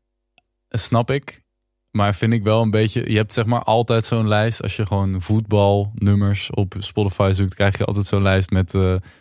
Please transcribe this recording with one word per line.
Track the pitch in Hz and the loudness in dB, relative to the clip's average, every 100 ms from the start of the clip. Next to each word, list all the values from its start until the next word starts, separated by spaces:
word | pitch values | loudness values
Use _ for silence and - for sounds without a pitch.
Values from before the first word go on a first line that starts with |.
| _ _ _ _ _ _ _ | _ _ _ _ _ _ _
eh, | 110 | -8
snap | - 117 117 | -2 0 0
ik. | 139 - - _ _ _ _ _ | -2 -6 -20 _ _ _ _ _
Maar | 107 101 98 | 0 0 2
vind | 113 | 0
ik | 117 | 0
wel | 101 110 | 2 2
een | 110 | 2
beetje, | 107 110 - - | 2 0 -2 -2
je | 107 | 0
hebt | 107 | 0
zeg | - 110 | -2 0
maar | 120 | 0
altijd | - 113 113 113 - | 0 0 2 0 0
zo'n | 113 110 | 0 2
lijst. | 107 113 110 | 2 0 -2
Als | 101 - | -6 -4
je | 101 | -2
gewoon | 101 95 95 87 110 110 104 101 101 | -2 -2 -4 -2 -2 2 2 4 2
voetbalnummers | 104 113 101 101 101 98 - | 0 0 2 2 2 -2 -4
op | - 95 104 | -4 -4 -6
Spotify | 101 - 101 - 98 | -8 -2 -2 0 0
zoekt, | 95 98 - | 2 0 0
krijg | 98 - | 0 0
je | - | -2
altijd | 101 95 | -2 -2
zo'n | 101 | 0
lijst | 98 95 92 | 2 2 0
met, | 95 90 | 0 0
eh, | 98 92 92 - - | 0 0 0 -6 -16